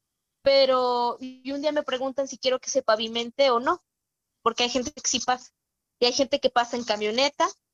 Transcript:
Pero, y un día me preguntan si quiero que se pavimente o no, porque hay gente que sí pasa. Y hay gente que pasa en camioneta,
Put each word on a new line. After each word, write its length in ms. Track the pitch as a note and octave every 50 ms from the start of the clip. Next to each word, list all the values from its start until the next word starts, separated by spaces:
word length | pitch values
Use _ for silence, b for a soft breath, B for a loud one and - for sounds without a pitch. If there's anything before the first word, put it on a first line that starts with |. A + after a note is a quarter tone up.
| _ _ _ _ _ _ _ _
Pero, 760 | - C#4 C#4 C#4 C4+ C4 C4 B3+ B3+ B3 B3 A#3+ A#3+ A#3+ A3+ -
y 320 | C4 B3+ B3+ B3+ B3+ C4
un 100 | C#4 C#4+
día 100 | C#4+ D4+
me 120 | D4 D4+ -
preguntan 440 | - B3+ B3 C4 C4+ B3+ - C4+ C4
si 100 | B3 -
quiero 220 | - B3+ B3+ B3+
que 100 | - -
se 120 | - C4
pavimente 680 | - - A3 A3 A#3 A3 A3+ A#3 A#3 A#3+ - - C#4 C4+
o 100 | A#3+ A#3+
no, 240 | B3+ C#4+ C4+ - _ _ _ _ _ _ _ _ _ _ _ _
porque 220 | - A#3 A3 - A#3+
hay 60 | A#3+
gente 220 | A#3+ B3+ A#3+ -
que 160 | - - - -
sí 120 | - A#3
pasa. 320 | - - B3+ B3 - - _ _ _ _ _ _ _ _ _ -
Y 60 | A#3+
hay 80 | B3 C4
gente 260 | C4+ C4+ - C#4+ C#4
que 100 | - B3+
pasa 280 | - B3 A#3+ A#3+ - A#3+
en 60 | A#3+
camioneta, 600 | - G#3 G#3 G#3+ G#3 A3 B3 C#4 C#4+ - - E4 F#4+ - _ _ _